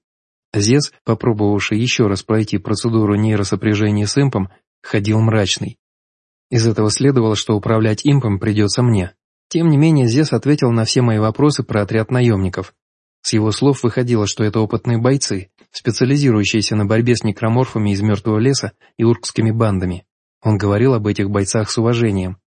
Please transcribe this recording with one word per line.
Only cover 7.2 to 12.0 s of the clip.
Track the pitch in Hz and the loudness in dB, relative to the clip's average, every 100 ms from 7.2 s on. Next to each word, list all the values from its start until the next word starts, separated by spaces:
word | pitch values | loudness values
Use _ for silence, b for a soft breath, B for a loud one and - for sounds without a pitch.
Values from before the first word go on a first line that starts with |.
| 110 104 | 0 0
что | - 104 | -2 -2
управлять | 110 110 110 104 | 0 0 0 0
импом | 147 143 107 95 | 0 2 0 -2
придётся | 110 104 101 - | 0 0 0 2
мне. | 123 104 87 - _ _ - | 2 2 -2 -10 _ _ -6
Тем | 165 165 | 0 2
не | 143 | 4
менее, | 160 147 117 | 4 4 2
Зевс | 135 151 | 2 0
ответил | 117 139 147 123 | 0 0 2 2
на | 117 | 0
все | 110 131 | 0 0
мои | 120 107 | 2 2
вопросы | 110 120 147 143 | 0 2 0 0
про | - 107 | -2 -2
отряд | 95 110 | 0 -2